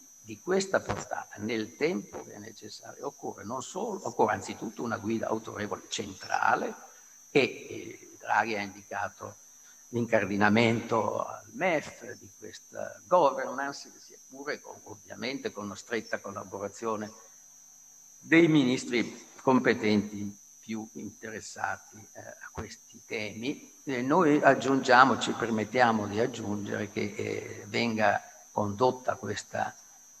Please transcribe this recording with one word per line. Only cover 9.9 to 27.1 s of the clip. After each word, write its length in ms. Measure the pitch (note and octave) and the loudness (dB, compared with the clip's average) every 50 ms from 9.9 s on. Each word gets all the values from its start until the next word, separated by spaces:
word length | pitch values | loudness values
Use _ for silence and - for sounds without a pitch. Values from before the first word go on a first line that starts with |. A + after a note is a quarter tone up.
| A#2+ A#2+ A#2+ A2+ A2+ G#2+ G2+ F#2 G#2 G2 G#2 G#2 G#2 A2+ A#2+ A2+ A#2 A2+ - - A#2 A2 G#2 G#2+ A2 - - | -4 -2 0 2 2 2 2 2 2 4 4 6 6 6 6 6 4 2 0 0 2 2 2 0 -2 -2 -4
al 200 | - - - - - G#2+ | -6 -8 -12 -14 -16 -8
mef 580 | B2 E3+ F#3+ E3 C#3+ - - - - A#2 G#2+ - | -2 -2 0 0 0 -2 -6 -12 -16 -16 -16 -16
di 160 | - G2+ G2 - _ | -16 -18 -20 -20 _
questa 600 | - G#2+ - - - _ - G#2 - - - - - | -18 -16 -16 -18 -20 _ -10 -10 -10 -10 -10 -14 -2
governance, 880 | - F3 F3+ D#3 C#3 C3 C3+ C3 B2 B2+ C3 C#3 C#3 C#3+ - - - - | 2 4 6 6 4 4 2 -4 -6 -6 -6 -6 -8 -8 -10 -14 -18 -20
che 80 | - | -20
sia 160 | - - - - - - | -20 -20 -20 -20 -20 -20
pure 320 | C3 C3+ C#3 D3 B2+ - - | -18 -12 -8 -8 -8 -8 -10
con, 180 | - - G2+ - | -16 -18 -18 -16
ovviamente 680 | G2 G#2+ - _ - G2+ G2 A2 B2+ C#3 C3+ - G#2+ - | -16 -16 -16 _ -16 -12 -8 -8 -6 -6 -6 -8 -8 -8
con 140 | G2+ G#2 | -8 -10
una 100 | G2+ G2 | -10 -10
stretta 420 | - - - A#2+ A2 A2 - - G#2 | -12 -8 -6 -6 -6 -4 -4 -8 -8
collaborazione 920 | - G2+ G2+ G#2 G#2 G2 G#2+ G2 G2+ G2 - - A#2 A2+ A2 G#2+ G#2+ G#2 - - - - - - - - - - - - - - - - - - - - - - | -8 -10 -10 -10 -10 -10 -8 -8 -8 -8 -8 -6 -4 -4 -4 -4 -6 -8 -12 -16 -20 -20 -20 -20 -20 -20 -20 -20 -20 -20 -20 -20 -20 -20 -20 -20 -20 -20 -20 -20
dei 300 | - B2+ D3+ E3 E3+ D#3 | -2 4 6 8 8 8
ministri 800 | D#3 D3+ C3 B2 C3 - - - A#2+ A#2 G2+ - - - - - - - - | 8 6 6 4 2 0 -2 -2 0 0 0 -2 -4 -12 -18 -20 -20 -2 2
competenti 920 | C3+ C3 B2+ B2+ B2+ A2 - A2+ G#2+ G#2+ G#2 G2+ - G#2 G2+ G#2 G2+ - - _ _ _ _ | 4 4 6 6 4 2 4 2 4 4 4 2 0 -4 -6 -8 -8 -8 -12 _ _ _ _
più 300 | - - A2 A2 A2 A2 - | -12 -10 -8 -8 -8 -10 -12
interessati, 1040 | A#2 G#2+ G2+ - - - A2 A2 G2 G2 - - - - G2 G2 - - - - A2 G2+ - _ | -12 -12 -12 -14 -12 -14 -12 -12 -10 -12 -12 -12 -10 -8 -8 -8 -10 -12 -18 -20 -20 -20 -20 _
eh, 80 | A2 | -16
a 280 | - A#2 A#2 - - - | -16 -16 -16 -16 -18 -14
questi 520 | - A#2 A2+ G2+ - - _ - - A2+ - | -12 -12 -12 -12 -14 -18 _ -20 -20 -20 -12
temi. 720 | - - A2+ G#2+ G#2 F#2+ G#2+ A#2 C#3 D3 - - - - - - | -10 -8 -6 -6 -8 -8 -6 -6 -6 -6 -6 -10 -18 -20 -14 -8
E 160 | D3 C3+ A#2+ | -6 -4 -2
noi 400 | B2+ C3 D3+ F#3 F3+ D3 D3 D3 - | 0 2 4 6 6 6 6 6 8
aggiungiamo, 760 | C#3 C3+ A#2+ A#2 C3 C3+ C3+ C3 - B2 B2 C3 C3 A2+ G#2+ | 6 6 6 4 2 2 2 6 8 8 10 10 8 6 2
ci 140 | - - - | 0 -4 -2
permettiamo 760 | - A#2+ A2 A2+ A2 G#2 G2+ - B2+ B2 A#2 A2+ G#2+ G#2 | -2 -2 0 0 0 -2 0 2 4 6 6 6 4 0
di 120 | G2+ G2+ G#2+ | 0 0 0
aggiungere 720 | A#2+ - - - G#2+ G2+ G#2 G2+ G2+ G#2+ A2 G#2+ G#2+ G2+ | 0 0 -2 -4 -4 -4 -4 -4 -4 -4 -4 -4 -4 -4
che, 240 | - A2 G#2+ G2+ | -4 -4 -4 -4